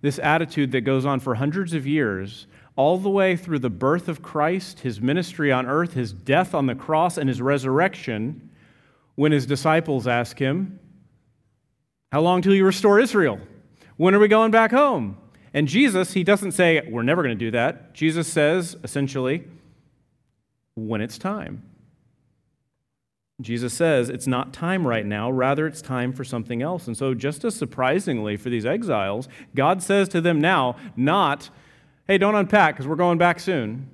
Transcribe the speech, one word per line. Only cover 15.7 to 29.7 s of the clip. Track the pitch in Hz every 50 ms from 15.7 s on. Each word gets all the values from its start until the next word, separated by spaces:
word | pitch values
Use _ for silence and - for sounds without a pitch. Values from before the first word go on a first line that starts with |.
| 160 214 285 269 202 185 185 - -
he | 196 180
doesn't | 170 208 202 - 190
say, | 160 - 185 170 165 151 - -
"We're | 110 117
never | 113 123 156 180 160
gonna | 131 117
do | 101 117 113
that." | 107 120 117 139 - - - - -
Jesus | - 156 160 156 170 160 165
says, | - 160 147 147 165 185 175 170 - - -
essentially, | - - 143 139 135 135 139 127 127 147 170 - - - - _ - _ _ _ _ _ _ _ _ _ _ _ _ _ _ _ _ _ _ _ _ _
"When | - 110 107 113 104
it's | 107 117 - -
time." | - 185 202 214 - - - - - - - _ _ _ _ _ _ _ _ _ _ _ _ _ _ _ _ _ _ _ _ _ _ _ _ _ _ _ _ _ _ _ _ _
Jesus | 131 107 117 117 120 123 123
says, | - 170 165 156 131 120 120
"It's | 131 123 - 135
not | 127 123 - - 131
time | - 165 170 190 190 170 131
right | 117 113 104
now. | 101 104 104 110 120
Rather, | 131 127 127 131 143 147 156 160
it's | 156 -
time | - - 131 123 120 127 131
for | 131 135
something | 113 - 120 110 110 123 117
else." | 127 156 180 170 170 -
And | 113
so | - 139 135 131
just | 120 104 139 151 - -
as | 233 208
surprisingly | - - 127 - - 127 131 143 185 196 - 139 117 107 104 104 101
for | - 127
these | 120 117 107
exiles, | 120 156 220 233 196 135 107 98 98 101 113 131 - - - - - _
God | 131 135 151